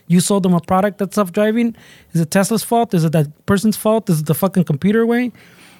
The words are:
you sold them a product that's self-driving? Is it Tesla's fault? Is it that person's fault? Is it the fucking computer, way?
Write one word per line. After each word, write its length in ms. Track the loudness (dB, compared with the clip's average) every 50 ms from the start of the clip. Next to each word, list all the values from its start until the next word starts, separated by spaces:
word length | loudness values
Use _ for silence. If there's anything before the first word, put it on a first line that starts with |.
| _
you 140 | 0 2 2
sold 240 | 2 2 0 0 2
them 100 | 2 2
a 60 | 0
product 400 | 0 0 0 0 0 0 -2 -4
that's 160 | -8 -4 -2
self-driving? 600 | -2 -2 -2 0 0 0 0 0 0 -2 -2 -4 -8 -18 -20 -20 -20 _ _ -2
Is 80 | -2
it 80 | -2 0
Tesla's 340 | 0 0 0 0 -2 -4 -2
fault? 300 | 0 0 0 0 0 0
Is 100 | 0 0
it 100 | 2 2
that 160 | 0 0 -2 -4 _ _
person's 300 | -2 0 0 0 0 -2
fault? 340 | 0 0 0 0 0 0 -2
Is 80 | -2 -2
it 80 | 0
the 80 | -2 -2
fucking 300 | 0 -2 0 0 0 0
computer, 420 | 0 -2 -2 0 0 0 0 0
way? 240 | 0 0 -2 -2 -4 -8 -12 -20 -20 -20 -20 -20 -20 -20 _